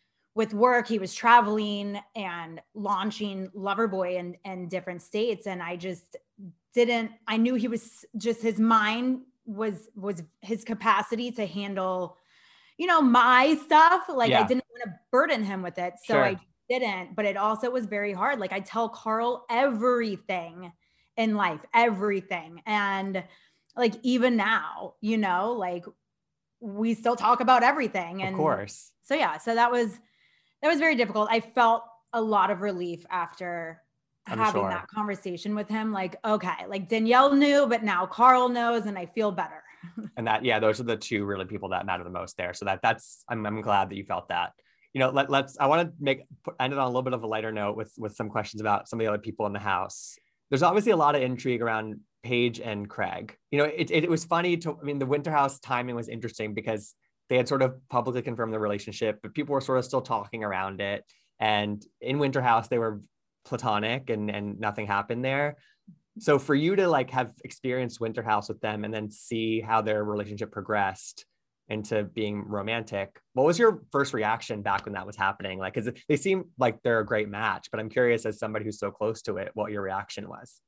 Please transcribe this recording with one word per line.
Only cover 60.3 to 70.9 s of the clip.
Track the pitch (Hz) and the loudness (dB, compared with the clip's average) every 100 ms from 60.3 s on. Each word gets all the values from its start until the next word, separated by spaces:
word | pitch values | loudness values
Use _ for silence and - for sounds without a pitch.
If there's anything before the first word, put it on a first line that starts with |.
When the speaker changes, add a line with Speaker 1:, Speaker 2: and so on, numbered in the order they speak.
| 117 | -6
Speaker 2:
around | 104 92 95 95 | -4 -2 -4 -4
it. | 101 101 - _ _ _ | -4 -4 -8 _ _ _
And | 110 104 104 104 - _ | 0 2 0 -4 -10 _
in | 120 143 | -4 0
Winterhouse, | 143 135 127 113 110 | 0 2 4 4 2
they | 120 | 0
were | 113 104 - _ _ _ | 0 -4 -12 _ _ _
platonic | - 123 127 104 107 127 131 | -8 -4 -2 0 0 -4 -4
and, | 110 104 | -4 -4
and | 101 104 98 | -4 -8 -6
nothing | 107 107 104 | -6 -4 -2
happened | 101 101 117 | -2 -2 -4
there. | 131 139 147 147 _ _ - - _ - | -2 -2 -2 -6 _ _ -20 -20 _ -4
So | - 143 | 2 2
for | 135 | 4
you | 143 160 196 | 2 4 2
to, | 180 | 2
like, | 143 127 | 2 0
have | 131 117 - | -2 -4 -8
experienced | - - 127 127 120 - | -18 -8 -6 -4 -4 -6
Winter | 113 113 | -6 -4
House | 110 104 104 | 0 -2 -2
with | 104 | -6
them | 110 107 | -6 -4
and | 104 | -6
then | 110 110 | -6 -8
see | - - 113 113 110 | -10 -6 -4 -2 -2
how | 110 113 | 0 0
their | 107 107 | 2 0
relationship | 104 104 104 104 104 | 0 -4 -6 -8 -8
progressed | 107 95 107 95 | -8 -2 0 0